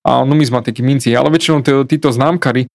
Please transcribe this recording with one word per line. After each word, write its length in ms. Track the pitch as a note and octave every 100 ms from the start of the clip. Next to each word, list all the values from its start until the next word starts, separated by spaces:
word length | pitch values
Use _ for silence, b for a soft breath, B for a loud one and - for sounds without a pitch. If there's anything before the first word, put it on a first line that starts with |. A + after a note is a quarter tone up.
a 240 | - B2+
numizmatiky, 560 | C3 D3+ C#3 B2 A#2+ A#2
minci, 320 | B2+ C#3 A#2+
ale 160 | A#2+ C#3+
väčšinou 320 | E3 E3 D3+
tí-, 240 | C3 C#3
títo 240 | C3 D#3 D3
známkari 560 | A#2+ C#3+ F3 C3+ B2 B2